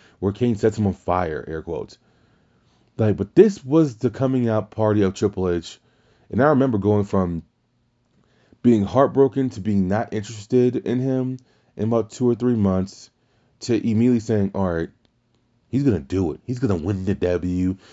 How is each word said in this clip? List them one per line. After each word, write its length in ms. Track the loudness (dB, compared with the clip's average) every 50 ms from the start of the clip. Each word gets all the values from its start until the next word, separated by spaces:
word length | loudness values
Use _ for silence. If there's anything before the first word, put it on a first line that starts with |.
| _ _ _ -4
where 140 | -4 -4
Kane 240 | -2 0 0 -2 0
sets 220 | 2 0 0 0 2
him 80 | -2
on 80 | -2 -2
fire, 500 | -4 -4 -2 0 0 0 -2 -4 -8 -8
air 160 | -8 -10 -8
quotes. 360 | -8 -6 -8 -8 -8 -10 -16 _ _ _ _ _ _ _ _ _ _ _ _ _ _ _ _ _ _ _ _
Like, 200 | 0 0 0 0
but 180 | 0 -2 0 6
this 300 | 6 6 6 4 -4 -6
was 320 | 0 2 2 2 2 -2
the 140 | -4 -6 -4
coming 380 | -2 -2 -2 -2 0 0 0 0
out 220 | 0 -2 -2 -4
party 320 | -4 0 0 2 4 4
of 120 | 2 0 0
Triple 360 | 0 -2 -2 -2 -2 -2 -2
H. 280 | -2 -4 -6 -10 -18 _ _ _ _ _ _ _ _ _ _ -6
And 120 | 0 2
I 60 | 4 4
remember 300 | 4 4 2 2 0 0
going 260 | 0 2 2 0 0
from 380 | 0 0 0 0 0 -4 -8 -10 _ _ _ _ _ _ _ _ _ _ _ _ _ _ _ _ _ _ _ _ _ _ _
being 220 | 2 4 4 4 2
heartbroken 680 | 0 2 2 2 2 4 2 2 2 2 -2 -4 -4
to 100 | -6 -6
being 260 | -4 -2 0 0 0
not 260 | 0 0 -2 -4 -4
interested 600 | -6 -8 -8 -8 -14 -14 -6 0 2 2 4 2 0
in 240 | -2 -4 -2 -4 -2
him 400 | -2 -2 -2 -2 -2 -4 -6 -10 _ _ _ _ _ _ -8
in 80 | -6 -2
about 260 | 0 0 0 -2 -2
two 180 | -4 0 0 0
or 60 | 2
three 220 | 2 0 0 2
months 540 | 2 2 2 2 0 -2 -4 -8 -18 -20 -20 _ _ _ _ _ _ _ _ _ -10
to 140 | -4 -2 -2
immediately 440 | 0 0 0 2 2 4 4 2 2
saying, 320 | 0 0 0 0 0 0 -2
"All 140 | -2 -2 -2
right, 220 | -2 -2 -4 -6 _ _ _ _ _ _ _ _ _ _ _ _ _ _ _ -6
he's 160 | -4 0 2
gonna 160 | 2 0 0
do 320 | -2 -4 -2 -2 -2 -2
it. 80 | -4 -8 -8
He's 140 | -10 -8 -4
gonna 180 | -2 -2 -2
win 280 | -2 -2 -4 -4 -2 -2
the 100 | -4 -2
W 640 | -2 -2 -2 -2 -2 -2 -2 -2 -2 -2 -2 -4 -6 -10 -20